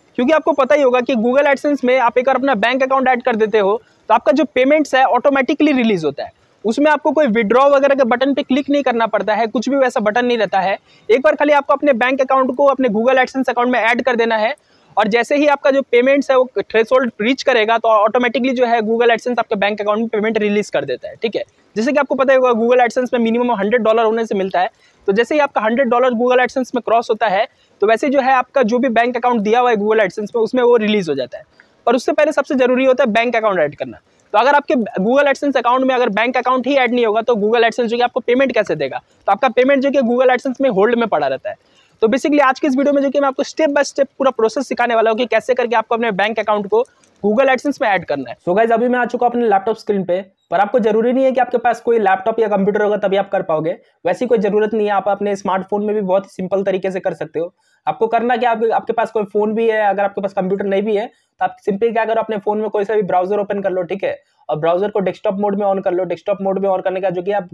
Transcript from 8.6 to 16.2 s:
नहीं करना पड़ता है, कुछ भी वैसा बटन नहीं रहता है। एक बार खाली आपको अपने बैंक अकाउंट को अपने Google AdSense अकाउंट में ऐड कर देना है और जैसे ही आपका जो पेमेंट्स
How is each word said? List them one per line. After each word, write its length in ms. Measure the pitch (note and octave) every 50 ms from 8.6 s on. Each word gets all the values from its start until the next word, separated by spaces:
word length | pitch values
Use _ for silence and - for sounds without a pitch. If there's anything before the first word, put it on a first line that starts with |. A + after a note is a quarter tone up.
| C#4+ -
नहीं 120 | C#4+ C#4+ C4+
करना 240 | C4 A#3+ A#3 A3+
पड़ता 280 | A3 A3+ G3+ F#3+ G#3+ G#3+
है, 120 | G#3 A#3
कुछ 220 | A3 - B3 G#3+ B3
भी 80 | C#4
वैसा 240 | C#4 C4 B3 - B3+
बटन 240 | G3+ G#3+ G#3 B3 A#3+
नहीं 140 | A#3+ A#3+ A3+
रहता 220 | G3+ F#3 - F#3+
है। 160 | F3+ F#3+ G3+ - _ _ _ _ _ -
एक 120 | A3 B3
बार 140 | - D#4 D4+
खाली 180 | - D4+ D4 D4
आपको 220 | C#4+ C#4 - C#4+
अपने 180 | C#4 D4 D4 C4+
बैंक 260 | G#3+ B3 B3+ C#4 C4+
अकाउंट 360 | C4 C4 C4+ C4+ C4+ B3+ B3+
को 80 | C4+ C#4+
अपने 220 | C#4 C4 C4 C4 A#3+
Google 300 | F#3+ A3 A3+ B3+ C4 C4
AdSense 300 | B3+ B3 - C4+ B3+ C4
अकाउंट 220 | A#3+ A#3+ A#3+ B3 B3+
में 60 | A#3
ऐड 220 | G3+ A3+ B3 A#3+ B3
कर 120 | C4 B3
देना 200 | A3+ A#3 A3+ A3+
है 180 | A3 G#3+ A#3 D4+ - _ _ _ _ _ _ _
और 120 | G3 A3 G#3
जैसे 280 | A3 A#3 A#3 - D4
ही 100 | C#4+ D4+ D4
आपका 220 | C#4 C#4 - C#4+
जो 120 | C4+ C#4 C4
पेमेंट्स 480 | - - A#3+ B3 C4+ C#4 C#4+